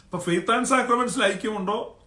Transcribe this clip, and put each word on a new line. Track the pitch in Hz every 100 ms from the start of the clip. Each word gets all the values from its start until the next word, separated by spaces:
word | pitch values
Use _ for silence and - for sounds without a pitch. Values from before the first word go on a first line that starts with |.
അപ്പൊ | - 180
faith | 175 170 226 240
and | 247
sacraments-ിൽ | 269 247 240 262 254
ഐക്യമുണ്ടോ | 202 190 214 208 190 226 - -